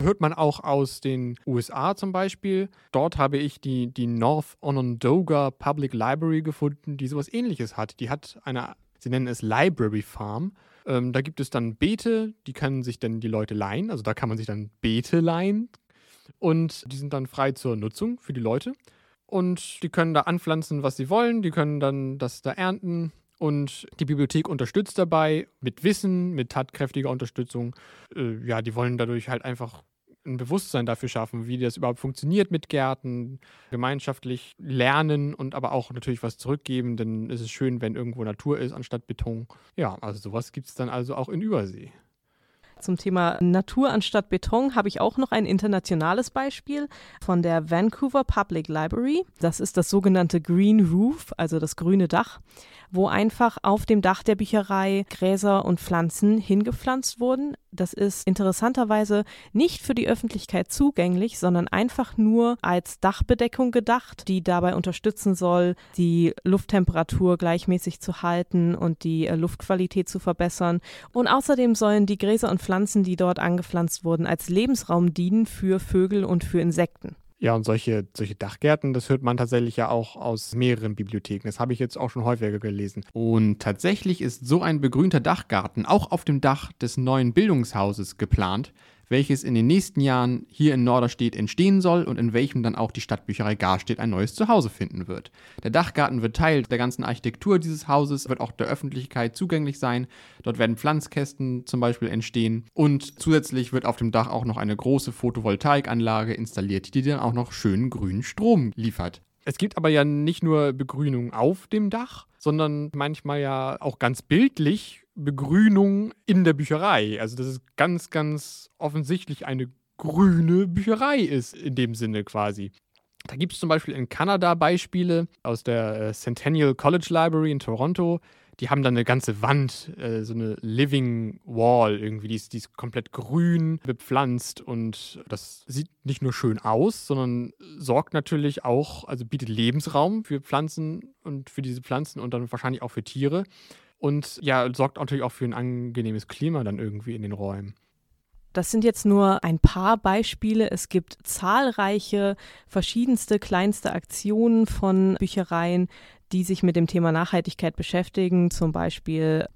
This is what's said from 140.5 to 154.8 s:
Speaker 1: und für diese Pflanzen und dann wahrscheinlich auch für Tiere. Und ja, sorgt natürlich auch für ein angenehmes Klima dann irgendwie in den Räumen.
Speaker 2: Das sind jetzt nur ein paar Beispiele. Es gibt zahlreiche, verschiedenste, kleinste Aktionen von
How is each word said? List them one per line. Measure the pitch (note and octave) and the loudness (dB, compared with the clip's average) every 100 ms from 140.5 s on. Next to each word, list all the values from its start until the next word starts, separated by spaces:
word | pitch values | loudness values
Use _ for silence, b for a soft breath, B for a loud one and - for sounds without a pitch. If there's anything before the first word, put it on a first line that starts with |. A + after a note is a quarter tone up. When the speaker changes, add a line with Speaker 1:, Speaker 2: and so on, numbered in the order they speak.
| C#3 D#3 E3 D#3 D#3 C4+ _ | -2 -2 -4 -8 -8 -14 _
Speaker 1:
und | E3 C#3 C3 | -12 -10 -10
für | - | -8
diese | C3 B2 | -6 -8
Pflanzen | - C3 D3+ - | -4 -4 -4 -8
und | A#2+ | -8
dann | A#2+ A#2+ | -6 -6
wahrscheinlich | A#2+ C3 B2+ | -6 -4 -6
auch | B2 | -8
für | - | -10
Tiere. | - C3+ C#3 E3+ G3 b b b b _ | -8 -2 0 0 -4 b b b b _
Und | C#3+ D3 - - | -2 -2 -4 -6
ja, | D3 C3 B2 | 0 2 0
sorgt | B2 C#3 - | 0 -2 -2
natürlich | C#3 C#3 | -6 -4
auch | B2 | -4
für | - B2 | -4 -6
ein | |
angenehmes | A#2 B2 B2 B2 A#2 A2 G#2+ - | -4 -4 -6 -6 -4 -4 -6 -8
Klima | - D3+ D#3 | -6 -2 -2
dann | G#2+ G2+ | -4 -4
irgendwie | A2 G#2 A#2 | -6 -8 -10
in | A2+ | -8
den | G#2 | -8
Räumen. | G2+ G2 G2 G2+ - _ _ _ _ _ - _ | -6 -6 -6 -10 -16 _ _ _ _ _ -20 _
Speaker 2:
Das | - E3+ | -6 -2
sind | A3+ | 2
jetzt | A3+ - G#3 | 2 2 4
nur | G3+ G3 G3 | 6 6 4
ein | E3 E3 | 0 6
paar | - F#3 F#3+ A3+ | 6 6 2 4
Beispiele. | F#3+ G3+ A3 - G#3+ A3 A3 | 4 2 0 -4 0 0 0
Es | - - | -2 -2
gibt | F#3 - - | -2 -2 -8
zahlreiche, | - - F#3 A3 C4+ A3 G3 G#3 - G3+ G3 G3 B B _ | -10 -4 2 2 2 0 0 0 0 0 0 -2 B B _
verschiedenste, | G3 F3 A#3 B3 A#3+ - G#3 | -4 -2 0 2 0 2 0
kleinste | - F#3 G3+ G#3 - | 2 0 2 0 -4
Aktionen | E3+ - - G3+ G#3+ A#3 A3+ A3 | -4 -6 -6 -2 2 4 4 4
von | - | 2